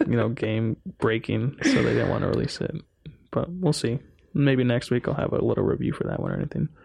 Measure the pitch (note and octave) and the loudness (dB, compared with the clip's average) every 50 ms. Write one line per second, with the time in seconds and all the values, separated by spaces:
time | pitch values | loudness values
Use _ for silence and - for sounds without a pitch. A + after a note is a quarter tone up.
0 | - - A#2+ A#2 A2 A2+ A#2 - G#2+ G#2+ A2 A2 A2+ A2+ - - - F#3+ - - | 0 2 2 2 2 2 0 -2 -2 -2 0 0 0 0 -2 -4 -8 -14 -6 -2
1 | - A2+ A2+ A2+ - - G#2+ G#2+ A#2 C#3 C3+ - - C4+ C4+ - - A#2 A#2 A#2 | 0 0 0 0 -2 -2 -2 0 0 -2 -2 0 2 2 4 4 2 2 2 2
2 | - - - - - - - - - - - - - - - - - _ _ _ | 2 2 0 0 0 0 0 0 0 -2 -4 -4 -6 -4 -6 -8 -10 _ _ _
3 | - D3+ - - _ - - C3 B2 E3+ F3 F#3 F#3 D3 D3 - - A2+ A#2+ - | -18 -18 -18 -18 _ -4 -2 -2 -2 -2 -4 0 0 0 0 2 0 -2 -2 -4
4 | - - - _ _ _ - D3 C#3+ C#3 C3+ B2+ B2+ B2 A#2+ B2 - - A#2+ B2 | -6 -12 -20 _ _ _ 0 2 4 4 4 4 4 2 2 0 0 0 -2 0
5 | - - D3 - - - - - - A#2 - - G2 - - - - - - - | 0 0 -2 -2 -2 -2 0 0 0 0 2 2 2 0 0 0 -2 -4 -2 -2
6 | - - - - - G1+ G1+ G1+ - - - - - - - - | -4 -4 -2 -4 -4 -4 -4 -4 -4 -4 -2 -4 -4 -4 -6 -10